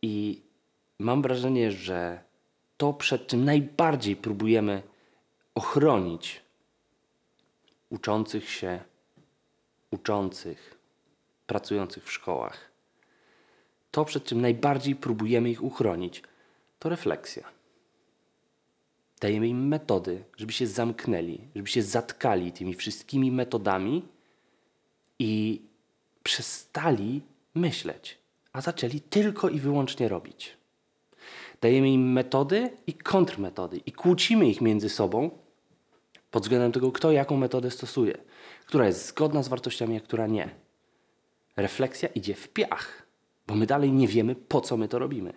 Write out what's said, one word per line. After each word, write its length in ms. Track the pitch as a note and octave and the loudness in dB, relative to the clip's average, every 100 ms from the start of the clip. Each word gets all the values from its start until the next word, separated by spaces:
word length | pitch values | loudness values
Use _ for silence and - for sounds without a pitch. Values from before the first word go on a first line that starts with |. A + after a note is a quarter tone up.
I 400 | A2+ G#2 G#2 - _ _ _ _ _ _ | -4 -4 -4 -6 _ _ _ _ _ _
mam 240 | G#2+ C3 | 0 2
wrażenie, 500 | C#3 B2+ B2+ C3 A2+ | 2 0 0 2 2
że 480 | G2 F2+ F2+ F2 F2 - _ _ _ _ _ | 0 -6 -4 -4 -8 -16 _ _ _ _ _
to, 160 | D3 | -2
przed 340 | D3 - B2+ - | 0 -2 -2 0
czym 180 | A#2+ | 2
najbardziej 720 | C3+ D3 C#3 - E3+ C#3+ G#2+ G2 | 4 4 2 2 2 2 0 -2
próbujemy 680 | - G2+ A2 A2+ G#2+ G2 G2 _ _ _ _ _ _ | -4 -2 4 4 4 -2 -8 _ _ _ _ _ _
ochronić 880 | - - - D3+ A#2+ F2+ E2 - - _ _ _ _ _ _ _ _ _ _ _ _ _ _ _ | -6 -2 4 6 4 2 -4 -10 -14 _ _ _ _ _ _ _ _ _ _ _ _ _ _ _
uczących 600 | G#2+ - G#2+ A2 G#2+ - | -8 -2 0 0 -6 -8
się, 300 | - F#2 F2+ F#2 _ _ _ _ _ _ _ _ _ _ | -8 -6 -8 -10 _ _ _ _ _ _ _ _ _ _
uczących, 880 | G#2 - G#2 F#2+ - - D2+ - - _ _ _ _ _ _ _ | -10 -2 -2 -2 -6 -12 -14 -18 -20 _ _ _ _ _ _ _
pracujących 580 | G#2 - G#2 F#2 - | -6 -2 -4 -4 -10
w 80 | - | -12
szkołach, 580 | - - D#2 A1 - - _ _ _ _ _ _ _ _ _ _ _ _ | -12 -6 -4 -4 -10 -20 _ _ _ _ _ _ _ _ _ _ _ _
to, 140 | - | -2
przed 200 | D3+ C#3+ | 0 -2
czym 160 | - A#2 | -4 0
najbardziej 560 | B2 A#2 C#3+ C#3 C3 C3+ | 2 2 2 0 -2 -4
próbujemy 540 | - A2+ G#2+ A#2+ A#2+ | -2 -2 2 2 2
ich 120 | A#2 | -2
uchronić, 600 | - - A2 F2 F2+ - - _ _ _ _ _ | -6 0 0 0 -6 -10 -20 _ _ _ _ _
to 100 | D#3+ | -6
refleksja. 560 | E3 - D2+ - - - - _ _ _ _ _ _ _ _ _ _ _ _ _ _ _ _ | -4 -2 -4 -6 -14 -16 -20 _ _ _ _ _ _ _ _ _ _ _ _ _ _ _ _
Dajemy 280 | G#2 G#2+ A2+ | -2 0 0
im 200 | B2 C3+ | 0 0
metody, 560 | D3+ D#3 G2 F2+ F2+ G2+ _ | -2 0 0 0 -8 -10 _
żeby 160 | G#2+ | -8
się 140 | - A#2+ | -4 -4
zamknęli, 720 | G2 A#2 A2+ - F#2+ E2+ E2 A2 - | -2 -2 -2 -2 -2 -2 -8 -12 -12
żeby 120 | G2+ | -4
się 140 | B2 | -2
zatkali 720 | G#2+ A2+ - - C3 G2 F2 | 0 -2 -4 -2 0 2 0
tymi 220 | - F#2 | -6 -8
wszystkimi 580 | F2 - - - C#3 C3 | -6 -8 -10 -4 0 2
metodami 720 | B2+ B2 A#2+ G2+ F#2+ F#2+ D#3 F3+ _ _ _ _ _ _ _ _ _ _ _ | 0 -2 -2 0 0 0 -4 -6 _ _ _ _ _ _ _ _ _ _ _
i 440 | A2 G#2+ G#2+ A2 - _ _ _ _ _ | -2 0 -2 -4 -10 _ _ _ _ _
przestali 1000 | - - B2+ - - - D#3+ B2 G2+ C3+ - _ _ | -4 -4 -4 -6 -8 -4 0 0 0 -6 -8 _ _
myśleć, 640 | - F3 - - - - - _ _ _ | -2 -2 -2 -6 -10 -14 -20 _ _ _
a 80 | C3 | -8
zaczęli 400 | C3+ E3+ A#2+ D3 | -6 -4 -4 -4
tylko 480 | - G3+ G#3 G#3 F#3 | -2 0 2 2 0
i 120 | D3+ | 0
wyłącznie 480 | C#3 C#3+ C3 - A#2 | 0 0 0 0 -2
robić. 480 | F#2 - - - - _ _ _ _ _ _ - - - - | -2 -8 -18 -18 -18 _ _ _ _ _ _ -20 -18 -20 0
Dajemy 300 | A#2 C3 C3+ | 4 6 6
im 220 | C3 B2+ | 6 6
metody 580 | B2+ B2+ C3+ C#3 G3 B3 - - | 4 4 2 2 2 0 -6 -10
i 80 | |
kontrmetody 840 | - - F#3+ F3 - G2 F#2 F2+ - - | -8 0 4 4 0 -8 -6 -8 -8 -10
i 60 | |
kłócimy 560 | - F3+ F3+ - A3+ D#3+ | 0 2 4 4 6 6
ich 120 | G2+ | 4
między 280 | A2+ G#2+ G#2 | 2 2 0
sobą 420 | - G2+ G#2+ D#3 - _ _ _ _ _ _ _ _ _ | 0 0 2 -2 -4 _ _ _ _ _ _ _ _ _
pod 120 | A#2 | -2
względem 300 | G#2 B2 A#2+ | 2 4 4
tego, 200 | A#2+ C3 | 2 0
kto 200 | B2+ D#3+ | 2 4
jaką 240 | D3+ C#3 C#3+ | 4 4 2
metodę 340 | B2+ B2+ B2 | 2 0 -2
stosuje, 480 | B2 B2+ - A2 - - - - - - | -6 -6 0 0 0 -12 -20 -20 -20 -2
która 200 | D3 A2 | 4 4
jest 200 | E2+ - | 2 -4
zgodna 360 | - D#3 D3 | 0 2 2
z 60 | B2+ | 0
wartościami, 480 | B2+ B2 - A#2 A2 | -4 -4 -4 -2 -4
a 40 | |
która 260 | - A2+ A2 | -4 -2 0
nie. 240 | A2 D#2+ - _ _ _ _ _ _ _ _ _ - | -2 -4 -10 _ _ _ _ _ _ _ _ _ -4
Refleksja 520 | G2 - C3 - C3 | -4 0 -2 -2 -4
idzie 260 | - G2 | -4 -6
w 140 | G2+ - | -6 -6
piach, 580 | - G#3 - - - - _ _ _ - | -2 -2 -2 -8 -14 -20 _ _ _ -4
bo 80 | |
my 120 | G#2+ G#2+ | 0 2
dalej 260 | C#3 C#3+ | 4 4
nie 160 | C3+ B2 | 6 6
wiemy, 260 | A2 A2+ | 4 2
po 260 | B2+ - C#3+ | 0 0 0
co 160 | - A#2+ | 0 -2
my 120 | G#2+ | -2
to 100 | A#2+ | -2
robimy. 340 | C3 C3+ F#2 | -4 -6 -8